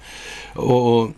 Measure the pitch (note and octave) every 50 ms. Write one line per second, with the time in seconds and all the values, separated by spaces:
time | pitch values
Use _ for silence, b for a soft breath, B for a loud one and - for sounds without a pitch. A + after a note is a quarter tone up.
0 | B B B B B B B B B B B - - - B2 B2 B2 A#2+ A#2 A#2
1 | A2+ G#2+ -